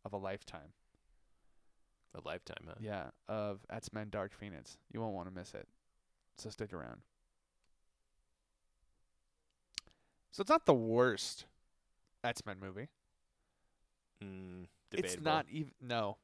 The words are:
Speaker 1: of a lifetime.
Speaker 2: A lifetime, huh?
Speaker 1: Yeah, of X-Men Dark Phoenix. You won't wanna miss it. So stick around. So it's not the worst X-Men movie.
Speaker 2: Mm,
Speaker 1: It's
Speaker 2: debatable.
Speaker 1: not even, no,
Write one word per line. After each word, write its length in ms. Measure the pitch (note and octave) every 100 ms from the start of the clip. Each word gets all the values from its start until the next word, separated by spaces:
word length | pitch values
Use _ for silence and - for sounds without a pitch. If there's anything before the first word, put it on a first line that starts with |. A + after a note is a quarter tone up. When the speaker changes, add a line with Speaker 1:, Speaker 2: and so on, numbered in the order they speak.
| G#2
Speaker 1:
of 80 |
a 40 | G2+
lifetime. 560 | F#2+ G2+ - E2 D2 - _ _ _ - - - - - - _ _ _ _ -
Speaker 2:
A 60 | -
lifetime, 400 | F2 - - D#2+
huh? 80 | -
Speaker 1:
Yeah, 260 | G#2+ G2+ C2+ - -
of 380 | G#2+ G#2 G2 -
X-Men 400 | A2+ - G#2+ G#2
Dark 240 | G#2 G2
Phoenix. 440 | - G#2 D2+ A#1 - -
You 80 | A2
won't 120 | A2+ F#2+
wanna 160 | F2+
miss 220 | F#2 F#2+
it. 140 | - - _ _ _ _ _ _ -
So 120 | -
stick 240 | - G#2+
around. 280 | F2+ A#1+ G#1+ - _ _ _ _ _ _ _ _ _ _ _ _ _ _ _ _ _ _ _ _ _ _ _ _ _ _ - - _ _ _ _
So 100 | -
it's 80 | G3+
not 160 | D#4+ -
the 80 |
worst 720 | C3 A2+ A#2 B2 G2+ - - - _ _ _ _ _ _ _
X-Men 340 | A#2+ - G#2+ F#2+
movie. 280 | G2 F#2+ C#3+ _ _ _ _ _ _ _ _ _ _ _ _ -
Speaker 2:
Mm, 440 | G2+ F#2+ F#2 F2+ F2 _ -
Speaker 1:
It's 100 | F3 F#3
Speaker 2:
debatable. 100 | F3+ D#3
Speaker 1:
not 200 | D#3 C3+
even, 220 | D#3 C#3 -
no, 360 | B2+ A#2+ G#2 -